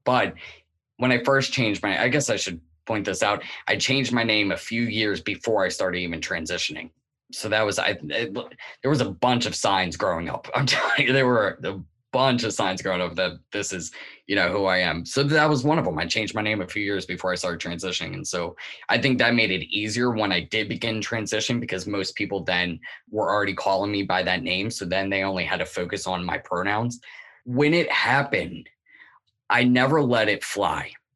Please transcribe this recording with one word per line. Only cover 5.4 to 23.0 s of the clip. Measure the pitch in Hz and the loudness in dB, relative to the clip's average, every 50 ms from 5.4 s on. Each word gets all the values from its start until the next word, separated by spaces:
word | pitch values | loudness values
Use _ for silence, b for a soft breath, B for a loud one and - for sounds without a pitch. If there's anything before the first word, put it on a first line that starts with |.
| - - 113 101 95 | -2 0 0 2 2
I | 90 | 0
started | - - 98 92 90 90 | 0 -2 -2 -2 -2 -2
even | 90 87 85 78 76 | -2 -4 -4 -6 -6
transitioning. | - 95 85 82 78 87 85 - - 78 80 82 82 _ _ _ _ _ _ _ _ | -4 -6 -4 -4 -4 -4 -4 -4 -4 -6 -8 -12 -14 _ _ _ _ _ _ _ _
So | - - - 110 | -12 -8 -4 0
that | 104 107 110 | 2 2 2
was, | 104 98 - | 2 0 0
I, | - - 104 - - | 0 0 -2 -2 -4
it, | 73 73 - - - 98 117 - - - - B B B B | -6 -4 -4 -4 -4 -6 -8 -10 -10 -12 -18 B B B B
there | B 135 | B 2
was | 151 139 120 | 2 2 2
a | 98 | 0
bunch | 92 85 - 123 123 120 120 | -2 0 2 2 2 2 2
of | - 87 | 0 -2
signs | - - 110 98 95 92 90 80 - | 0 0 2 2 2 2 0 -2 -2
growing | 104 98 87 82 85 76 | 0 0 0 0 -2 -4
up. | - - - - | -6 -8 -6 -4
<laughs> | - | -2
I'm | 120 135 | 0 2
telling | 123 - - - - - - 139 | 2 2 2 2 2 2 2 2
you, | - 131 | 4 4
there | 135 131 | 4 4
were | 123 123 113 104 95 - - - | 4 4 4 2 2 -2 -4 -6
a | 87 98 98 90 - _ _ _ _ | -6 -6 -6 -10 -14 _ _ _ _
bunch | - 127 131 135 123 120 120 | 0 2 4 4 4 2 0
of | 113 101 | -2 -2
signs | - 107 95 92 92 | -2 -2 -2 -2 -2
growing | 92 98 92 90 90 | -2 -2 -2 0 -2
up | 87 82 | -2 -2
that | 80 92 90 87 85 _ _ - | -2 -2 -2 -4 -6 _ _ -6
this | 104 98 - | -6 -4 -4
is, | 98 90 82 82 - B B B B B B | -6 -6 -8 -10 -12 B B B B B B
you | B 98 | B 0
know, | 101 92 87 | 2 2 2
who | 92 101 98 | 2 2 2
I | 95 92 92 | 2 2 2
am. | 90 85 80 85 85 | 2 0 0 -2 -4
So | - - 135 143 | -4 0 0 2
that | 143 151 156 151 156 | 4 4 6 6 6
was | 151 135 123 | 4 4 2
one | 147 156 165 | 2 2 2
of | 135 | 2
them. | - 85 - | 0 -2 -2
I | 87 | -2
changed | - - - 110 98 - | -2 -2 -2 -2 -2 -2
my | 110 | -2
name | 104 107 107 104 92 | -2 0 -2 -2 -4
a | |
few | 92 - 107 104 | -4 -6 -4 -4
years | 101 101 95 92 | -2 -2 -4 -4
before | - 92 85 - 92 | -6 -6 -4 -2 -2
I | 90 | -2
started | 87 - 90 85 82 | -2 -2 -4 -4 -4
transitioning. | - 85 87 85 90 95 90 - 85 87 90 | -6 -8 -6 -6 -4 -4 -4 -4 -4 -6 -8
And | - - | -8 -6
so | - - 90 87 85 87 B B B B B B B | -4 -4 -4 -4 -6 -8 B B B B B B B
I | 107 | 2
think | - - 139 127 123 | 2 4 4 4 4
that | 120 117 120 | 4 4 4
made | 120 113 98 | 4 4 2
it | 92 92 - - | 2 -2 -2 -4
easier | - 104 104 107 101 120 123 123 | -4 -4 -4 -2 -2 0 0 0
when | 117 110 107 98 92 | 2 2 0 0 0
I | 90 | 0
did | 85 - - 110 107 104 | -2 -2 -2 -2 -2 -2
begin | 113 - - 113 110 110 104 | -4 -4 -4 -4 -4 -4 -4
transition, | - 117 113 107 98 110 110 - - 127 120 | -4 -4 -4 -4 -2 -2 -2 0 0 0 -2
because | 120 - - 92 90 | -2 -4 -6 -6 -4
most | 104 104 101 95 - - | -4 -4 -2 -4 -4 -4
people | - 104 92 98 98 85 | -6 -4 -4 -4 -4 -2
then | - 90 90 90 87 85 80 B B B B | 0 0 0 0 -2 -4 -6 B B B B